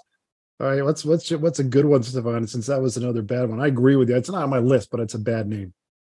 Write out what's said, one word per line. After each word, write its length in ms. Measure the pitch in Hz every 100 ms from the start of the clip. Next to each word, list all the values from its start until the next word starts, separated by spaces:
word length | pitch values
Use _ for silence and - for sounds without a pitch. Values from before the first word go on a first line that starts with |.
| _ _ _ _ _ _
All 80 | 135
right, 180 | 139 139
what's, 180 | 156
what's, 260 | 147 165 -
what's 280 | 165 165 -
a 40 |
good 220 | 135 135 147
one, 180 | 139
Stefan? 440 | 117 127 117 117 110
Since 200 | 123 113
that 140 | 139
was 140 | 131 117
another 260 | 123 117
bad 280 | 101 123 123
one, 100 | 110
I 80 | 143
agree 300 | 123 131 139
with 100 | 123
you. 60 | 123
It's 140 | 123
not 140 | 190
on 60 | 139
my 100 | 131
list, 300 | 120 131 -
but 100 | 117
it's 140 | 110 110
a 40 |
bad 280 | 107 113 104
name. 240 | 107 92 _ _ _ _